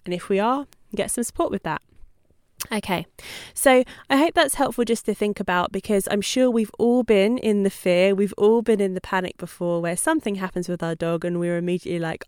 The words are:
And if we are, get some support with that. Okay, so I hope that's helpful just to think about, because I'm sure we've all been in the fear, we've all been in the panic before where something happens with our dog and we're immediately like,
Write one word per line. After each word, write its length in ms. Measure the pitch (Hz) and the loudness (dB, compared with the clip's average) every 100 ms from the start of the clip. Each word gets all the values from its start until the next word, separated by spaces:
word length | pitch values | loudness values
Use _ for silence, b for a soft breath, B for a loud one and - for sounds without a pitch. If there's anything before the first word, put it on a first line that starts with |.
And 100 | - | -8
if 140 | 175 - | -8 -2
we 120 | 196 | 0
are, 260 | 220 269 277 - _ | 0 -2 -4 -16 _
get 160 | 208 208 | -6 -4
some 140 | - | -4
support 260 | 233 - 339 | -4 -4 -4
with 120 | 196 | -4
that. 200 | 160 - - - - _ _ _ _ - - | -6 -8 -10 -20 -20 _ _ _ _ -16 -8
Okay, 340 | 196 - 170 170 - B B B | -6 -4 -4 -6 -16 B B B
so 300 | - 277 254 247 B - | 0 4 4 4 B 0
I 80 | 277 | 2
hope 160 | 330 | 4
that's 200 | 349 285 | 2 0
helpful 300 | - 262 247 | 0 -2 0
just 220 | 226 233 - | -2 -2 -2
to 80 | |
think 260 | 208 208 202 | -2 -2 -2
about, 320 | 196 180 - | -2 0 0
because 340 | 190 - 202 - | -4 -2 0 0
I'm 100 | 208 | -2
sure 300 | 196 254 254 | 0 2 2
we've 200 | 233 214 - | 2 0 0
all 240 | 233 247 | 2 4
been 360 | 233 202 202 247 | 4 4 4 2
in 240 | 220 208 | 0 2
the 80 | 196 | 0
fear, 440 | - 185 175 190 | 0 2 4 4
we've 200 | 196 202 - | 2 0 2
all 260 | 208 226 | 4 4
been 180 | 233 208 | 4 2
in 140 | 196 | 0
the 60 | 185 | -2
panic 380 | - 190 180 - | -4 -4 -4 -8
before 420 | 175 - 175 170 | -14 -6 -2 -2
where 160 | 170 175 | -2 -2
something 400 | 320 320 226 196 | 0 0 0 -4
happens 320 | 185 185 180 | -4 -4 -4
with 140 | 175 | -4
our 120 | 165 | -4
dog 300 | 165 165 170 | -4 -2 -2
and 160 | 175 175 | -2 -2
we're 160 | 175 175 | -2 -2
immediately 420 | 175 180 - 175 | -2 -2 -2 -4
like, 260 | 165 - | -4 -8